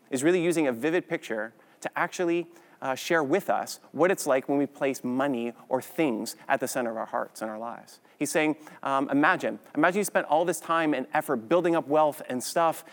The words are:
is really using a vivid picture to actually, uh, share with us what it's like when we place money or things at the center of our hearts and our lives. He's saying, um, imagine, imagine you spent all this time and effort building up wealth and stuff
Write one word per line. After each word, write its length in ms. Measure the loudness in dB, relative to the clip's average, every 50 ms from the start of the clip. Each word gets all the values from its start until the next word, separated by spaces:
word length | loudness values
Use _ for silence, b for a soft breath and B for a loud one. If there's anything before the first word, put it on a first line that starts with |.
| _ -6
is 140 | -4 0 2
really 160 | 2 2 4
using 260 | 2 2 2 2 2
a 60 | 0 0
vivid 360 | 0 -2 0 0 0 -2 -2
picture 440 | -8 -8 -6 -6 -6 -6 -6 -8 -10 b b b b b -12
to 80 | -8 -2
actually, 540 | -2 -2 -2 -2 -2 0 0 0 0 -2 -6 B B B B B B -6
uh, 140 | -4 -4
share 260 | -4 -2 0 2 2 2
with 260 | 2 0 0 0 0
us 300 | -2 -2 -2 -6 -10 -14 _ -10 -2
what 180 | 2 2 2
it's 160 | 2 2 2
like 220 | 2 2 2 2 2
when 100 | 0 0
we 80 | 0
place 380 | 0 -2 -2 -2 -2 -2 -2 -4
money 480 | -4 -2 0 0 0 0 -2 -2 -4 -8 B B B
or 120 | -2 -2
things 540 | -2 -4 -4 -2 0 0 0 -2 -4 -8 -10 B B B
at 100 | 0 0
the 80 | 0
center 240 | -2 -4 -2 -4 -4
of 60 | -4
our 100 | -6 -8
hearts 340 | -6 -4 -6 -6 -6 -8 -10
and 100 | -8 -8
our 80 | -8 -8
lives. 420 | -10 -10 -12 -12 -16 -20 -20 -20 b b b b
He's 120 | -4 -2
saying, 260 | 0 2 2 2 0 -2 B B B B B
um, 260 | -2 0 0 0 2
imagine, 500 | 2 4 4 4 4 2 0 -4 -4 -6 -12 -10 -2
imagine 220 | 2 4 4 4 4
you 60 | 0
spent 220 | 0 0 -2 0
all 180 | 2 2 2 2
this 140 | 0 -2 -4
time 320 | -2 -2 0 0 2 2 0
and 140 | 0 -2 -2 -2
effort 340 | -2 0 0 -2 -2 0 2
building 280 | 2 2 4 4 2
up 100 | 2 0
wealth 340 | 2 4 4 4 4 2 -2 -8 -6
and 140 | -6 -6 -6
stuff 420 | -2 0 2 2 2 2 -2 -8 B